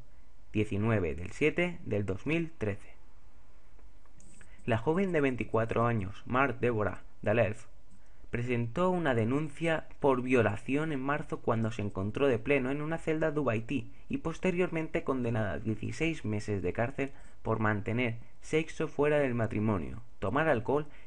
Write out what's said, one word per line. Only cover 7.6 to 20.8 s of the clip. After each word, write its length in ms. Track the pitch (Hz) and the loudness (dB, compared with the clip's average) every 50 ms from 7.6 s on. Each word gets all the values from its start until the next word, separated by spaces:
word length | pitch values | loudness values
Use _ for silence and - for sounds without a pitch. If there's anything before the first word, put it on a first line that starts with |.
| - - - - - - - - - - - - - - | -8 -10 -8 -8 -8 -8 -8 -8 -8 -8 -8 -8 -8 -4
presentó 600 | - 120 120 123 123 117 120 117 117 175 180 185 | -4 -4 0 0 0 0 0 0 0 2 2 2
una 260 | 180 180 165 147 127 | 2 2 2 2 4
denuncia 680 | 113 107 113 127 143 156 156 - - 160 165 160 156 - - - - | 4 4 4 2 0 0 -2 -4 -2 0 0 0 0 -2 -6 -6 2
por 200 | - 143 131 123 | 4 4 4 4
violación 720 | 123 127 127 123 110 104 101 101 - - 131 143 156 160 | 4 4 4 6 6 6 4 0 -2 0 0 0 0 0
en 80 | 151 131 | -2 -2
marzo 400 | 131 139 143 151 165 - 165 147 | 0 0 0 0 -2 -4 -4 -2
cuando 320 | - - 117 113 110 110 | 0 2 2 2 2 0
se 120 | 107 - 104 | 0 0 -2
encontró 440 | 104 - - 95 104 110 - 139 143 | -2 -2 -2 -2 -2 0 2 4 4
de 100 | 123 110 | 4 2
pleno 320 | - 131 143 139 127 127 | 2 2 2 2 2 0
en 120 | 139 147 | -2 -2
una 160 | 147 151 165 - | -2 -4 -4 -4
celda 340 | - - 160 156 160 160 | -2 0 0 2 2 0
dubaití 640 | 147 151 143 120 110 107 117 - 143 131 - - - - - - | 0 2 0 2 0 0 -2 -2 -4 -4 -4 -4 -8 -10 -6 -4
y 80 | - 139 | -4 -2
posteriormente 880 | - 165 160 - - 185 175 175 185 165 165 160 160 156 - 170 - | -2 -4 -4 0 0 0 2 2 0 0 0 -2 -2 0 -2 -2 0
condenada 480 | - 135 131 120 120 117 110 110 98 80 | 0 0 0 2 0 2 2 0 0 -2
a 60 | 73 | -2
dieciséis 680 | 117 110 110 104 - 107 107 - 160 165 160 147 - | -2 -2 -2 -2 -2 -4 -2 0 0 0 0 -2 -2
meses 360 | 107 107 104 - - 104 98 | -2 -2 -2 -2 -2 -2 0
de 120 | 85 87 90 | 0 0 0
cárcel 380 | - 113 123 - - 139 135 - - - - - - - | 0 -2 -2 0 -2 -4 -4 -4 -8 -8 -8 -8 -6 -2
por 160 | 110 110 110 | 0 0 2
mantener 580 | 110 107 107 101 98 - 110 120 127 117 113 117 - - - - | 2 2 2 2 0 -2 0 0 0 0 -2 -4 -6 -8 -8 -8
sexo 480 | - - - 156 160 160 - - 160 147 | -6 0 0 0 0 0 -2 -4 -4 -4
fuera 300 | - - 143 147 151 147 | 0 2 2 4 4 4
del 160 | 143 131 120 | 4 4 2
matrimonio, 680 | 117 113 107 - 104 107 113 107 92 76 62 62 - - - - - | 2 2 2 2 2 2 2 2 2 0 -2 -6 -6 -8 -8 -6 -4
tomar 280 | - 98 104 143 160 160 | -2 0 2 2 4 4
alcohol 360 | 143 113 - - 127 147 | 4 2 2 2 0 0